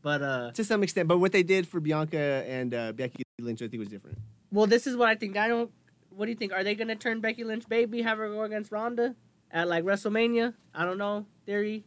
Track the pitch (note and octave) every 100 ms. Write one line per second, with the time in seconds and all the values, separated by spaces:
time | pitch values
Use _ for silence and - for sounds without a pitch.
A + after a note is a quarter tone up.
0 | D3 D3 C#3 C3 A#2+ A#2+ G#3 G#3+ G3 -
1 | E3 F3 F#3 G3 F3+ F#3+ F3+ F3 D3+ D#3
2 | D#3 D#3+ D3 C3+ G#2 C3 B2+ A#2+ A2+ A2
3 | B2+ - B2+ - A#2+ A2 A#2 A2+ G#2 G2+
4 | - - - - _ G3+ G#3+ A#3 C4+ B3
5 | A#3 G#3+ G#3 G3 A3 A#3 A#3 _ _ _
6 | _ G3 G#3+ A#3 G3+ F#3+ G3 G#3 A3+ A3
7 | A#3 A3+ A3 A#3 A3+ A3 A3+ A3+ A#3 A#3
8 | A3+ A3 A3 G#3 G#3+ G#3+ G#3 G#3+ A3+ A#3
9 | A#3+ B3 _ _ _ E3 F3 E3+ F3 G3
10 | G#3+ G#3+ A#3 A#3 A#3 A3+ _ D#3 F3 F#3
11 | G3+ G#3 G3+ _ - G3+ G#3+ G#3+